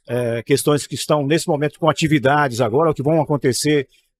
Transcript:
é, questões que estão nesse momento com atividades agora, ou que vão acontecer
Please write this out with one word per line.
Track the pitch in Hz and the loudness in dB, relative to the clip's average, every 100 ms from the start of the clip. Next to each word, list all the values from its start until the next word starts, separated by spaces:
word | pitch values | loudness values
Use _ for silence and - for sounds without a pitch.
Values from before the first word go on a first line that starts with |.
| - | -8
é, | 123 120 117 | -4 -4 -4
questões | - 135 - 147 - | 0 0 2 0 -2
que | |
estão | 131 - 151 139 | -6 -2 0 0
nesse | 160 - | 0 0
momento | 147 147 - | -2 -2 -2
com | 160 | 0
atividades | 143 156 151 127 147 143 117 | 0 2 2 2 2 0 0
agora, | 120 127 160 | 0 2 0
ou | |
que | 143 | 0
vão | 135 160 | 0 0
acontecer | 143 147 139 117 151 147 131 _ _ _ | 0 -2 -2 -2 0 0 -2 _ _ _